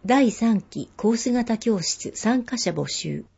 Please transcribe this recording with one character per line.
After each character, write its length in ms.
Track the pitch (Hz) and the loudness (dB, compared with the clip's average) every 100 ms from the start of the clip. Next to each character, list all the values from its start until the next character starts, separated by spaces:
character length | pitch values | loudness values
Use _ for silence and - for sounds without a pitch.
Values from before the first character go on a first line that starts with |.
| 185 | 4
第 240 | 262 254 | 4 4
三 320 | - 226 208 | 4 2 2
期 260 | - - - - | 0 -10 -10 -2
コ 140 | 208 | 0
ー 60 | 233 | 0
ス 160 | - | 0
型 260 | 247 240 220 | 0 0 0
教 220 | 233 208 | 0 0
室 320 | 160 - - | -2 -6 -8
参 300 | - 214 254 | -4 0 0
加 120 | 240 240 | 0 -2
者 140 | 190 | -2
募 160 | 156 143 | -2 -4
集。 380 | - 160 147 - | -4 -6 -6 -10